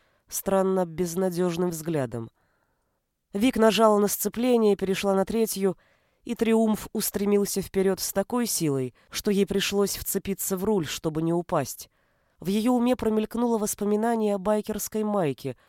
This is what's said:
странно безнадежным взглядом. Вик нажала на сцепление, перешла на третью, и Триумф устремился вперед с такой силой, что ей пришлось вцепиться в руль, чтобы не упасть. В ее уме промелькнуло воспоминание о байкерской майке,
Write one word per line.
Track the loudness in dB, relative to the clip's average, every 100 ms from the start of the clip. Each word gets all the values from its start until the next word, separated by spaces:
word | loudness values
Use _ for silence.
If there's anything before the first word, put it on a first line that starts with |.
| _ _ _
странно | -8 0 2 2 0 -2
безнадежным | -4 -4 -2 -2 0 0 0 -2
взглядом. | -2 -4 -2 -4 -6 -10 -16 _ _ _ _ _ _ _ _ _
Вик | 0 2 6
нажала | 4 6 4 4
на | 2
сцепление, | 0 -4 0 2 4 4 2
перешла | 0 0 0
на | 0 0
третью, | 0 0 0 -2 -2 _ _ _ _
и | -10 -2
Триумф | 2 4 4 0 -4
устремился | -6 -4 -2 2 2 2 -2
вперед | -4 0 0 0
с | -2
такой | -4 -2 -2 -2
силой, | 0 0 0 -4 -10 _
что | -4 0
ей | 2 2
пришлось | 0 0 0 0 -2
вцепиться | -6 -4 -4 -6 -4 -2
в |
руль, | 0 0 -2
чтобы | -6 -6 -2
не | 0
упасть. | -2 -2 -2 -2 -8 -18 _ _ _ _ _
В | -2
ее | 0 2
уме | 2 2 2
промелькнуло | 2 0 0 -2 0 0
воспоминание | -2 -2 0 0 0 0 0 0
о |
байкерской | 0 -2 -2 -8 -6 -4
майке, | -2 0 0 -2 -8 -12